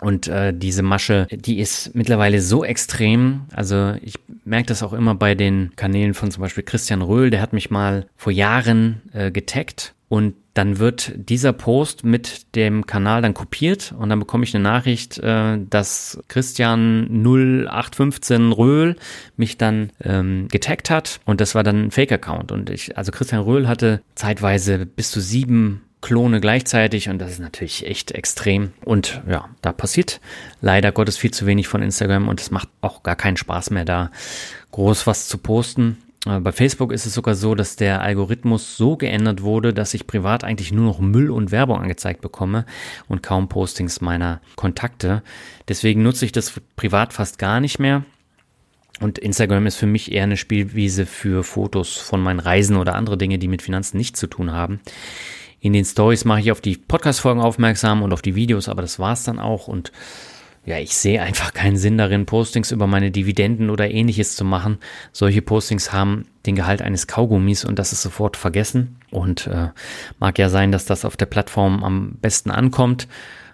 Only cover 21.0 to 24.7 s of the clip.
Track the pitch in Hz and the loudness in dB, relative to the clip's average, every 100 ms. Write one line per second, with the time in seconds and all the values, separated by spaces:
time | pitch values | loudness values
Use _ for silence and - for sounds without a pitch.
21 | - - - 101 104 110 107 104 107 135 | -2 -8 -2 0 2 2 2 2 0 0
22 | 139 117 - 82 87 101 98 - - - | 0 0 -2 -8 -6 -6 -6 -8 -10 -8
23 | 95 - 127 110 101 139 123 117 117 104 | -8 -4 -2 0 2 2 2 2 2 2
24 | - - 104 104 101 98 98 | -4 -6 -4 0 2 2 2